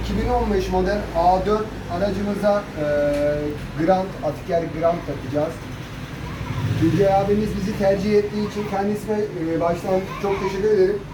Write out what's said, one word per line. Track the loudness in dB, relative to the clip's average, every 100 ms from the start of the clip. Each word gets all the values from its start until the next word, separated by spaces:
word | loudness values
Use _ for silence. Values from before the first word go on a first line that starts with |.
iki | -2 -2
bin | 2
on | 2 2
beş | 0 2
model | 0 2 0 -2 2
A | 4 4 2
dört | 0 0 -8 -6 -2
aracımıza, | 0 0 -2 0 2 2 0 -4
e, | 0 2 2 2 2 0 -2 -4 -8 -2
Grand, | 2 2 2 -4
Atiker | -6 -6 -2 -2 -2 0
Grand | 0 0 -4
takacağız. | -8 -4 -2 -2 -4 -10 -10 -10 -10 -10 -10 -8 -8 -6 -4 -2 2
Tuncay | 2 4 4
abimiz | 4 4 2 0 -2
bizi | -4 0
tercih | 2 2 4 2
ettiği | 2 -2 -4
için | -4 -4
kendisine, | -2 -2 -2 -2 -2 -2 -2 -2 0
e, |
baştan | 0 0 0 0 0 -4
çok | -2 -2
teşekkür | -2 0 2
ederim. | 4 4 2 -4